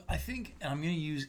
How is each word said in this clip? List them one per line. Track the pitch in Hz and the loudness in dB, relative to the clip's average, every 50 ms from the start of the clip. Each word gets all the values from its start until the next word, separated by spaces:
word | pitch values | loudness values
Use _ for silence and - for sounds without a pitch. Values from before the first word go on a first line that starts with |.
| - - | -2 0
I | - | 0
think, | 147 - - 254 254 226 - - - | 0 0 0 -2 -4 -4 -8 -8 -4
and | - 143 | -2 0
I'm | 139 147 | 2 2
gonna | 151 170 175 | 4 4 2
use | 165 156 151 151 143 139 | 2 2 0 0 -2 -2